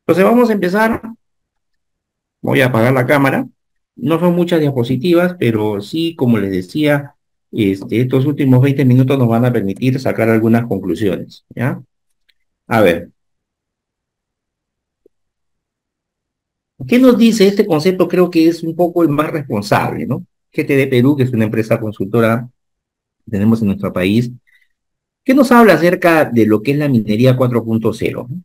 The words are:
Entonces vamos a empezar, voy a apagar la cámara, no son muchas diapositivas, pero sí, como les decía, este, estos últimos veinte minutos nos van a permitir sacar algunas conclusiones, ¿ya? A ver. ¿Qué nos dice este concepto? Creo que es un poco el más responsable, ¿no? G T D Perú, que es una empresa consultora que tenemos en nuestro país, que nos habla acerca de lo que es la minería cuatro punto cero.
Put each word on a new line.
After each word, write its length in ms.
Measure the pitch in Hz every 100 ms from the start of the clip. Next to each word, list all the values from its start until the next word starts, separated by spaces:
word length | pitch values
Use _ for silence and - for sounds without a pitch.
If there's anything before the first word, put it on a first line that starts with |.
Entonces 240 | - 165
vamos 260 | 196 233 233
a 40 |
empezar, 460 | 208 180 196 226 233 - 226 _ _ _ _ _ _ _ _ _ _ _ _
voy 180 | - 135
a 60 | 131
apagar 260 | 113 117
la 140 | 131 127
cámara, 400 | 147 139 123 - _ _ _ _
no 240 | - 139 165
son 160 | 180
muchas 240 | 175 175 170
diapositivas, 800 | 147 123 117 131 175 170 180 175
pero 420 | 120 110 107 104
sí, 360 | 98 160 165 165
como 220 | 127 113
les 120 | 98
decía, 640 | 92 90 156 147 143 139 _ _ _ _
este, 480 | - 101 98 - 110
estos 260 | 127 131 135
últimos 360 | 147 143 127
veinte 220 | 139 139
minutos 320 | 131 123 131 139
nos 120 | 120
van 160 | 113
a 80 | 123
permitir 480 | 113 98 98 127 131
sacar 280 | - 101 110
algunas 380 | 110 113 113 113
conclusiones, 760 | 98 95 82 101 87 - - _
¿ya? 260 | - 123 180 - _ _ _ _ _ _ _ _
A 140 | 113
ver. 300 | 98 85 - _ _ _ _ _ _ _ _ _ _ _ _ _ _ _ _ _ _ _ _ _ _ _ _ _ _ _ _ _ _ _ _ _ _ _ _ _ 131
¿Qué 140 | 240
nos 180 | 262 208
dice 300 | 226 208 190
este 180 | 202 202
concepto? 400 | 156 165 185 170
Creo 240 | 180 180
que 160 | 170 160
es 160 | 165
un 140 | 165 160
poco 260 | 175 175
el 60 | 165
más 240 | 147 156
responsable, 720 | 160 135 107 101 113 82 - 80
¿no? 180 | 135 - _ _
G 100 | -
T 120 | 147 139
D 100 | 135
Perú, 300 | 127 127 147
que 80 |
es 80 | 123
una 120 | 110
empresa 360 | 110 110 107 117
consultora 680 | 110 104 98 113 113 117 123 _ _ _ _ _ _ _
que 80 | -
tenemos 280 | 98 107 113
en 60 | 107
nuestro 260 | 95 95
país, 380 | 92 92 107 123 123 _ _ _ _ _ _ _ _
que 100 | -
nos 160 | 262 262
habla 240 | 240 226
acerca 500 | 160 175 180 180 160
de 220 | 131 117 107
lo 160 | 107
que 80 | 120
es 80 | 143
la 100 | 147
minería 480 | 123 107 107 127 127
cuatro 280 | 127 120
punto 280 | 110 113 110
cero. 360 | - 85 - 120 170